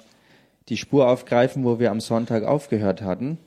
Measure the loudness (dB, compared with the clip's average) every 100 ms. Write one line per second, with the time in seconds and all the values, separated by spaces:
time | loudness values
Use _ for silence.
0 | _ _ _ _ _ _ -10 -10 0 2
1 | 4 2 0 2 2 0 -2 0 0 0
2 | -2 -2 0 -2 0 -2 0 -2 0 -2
3 | -4 -4 -6 -8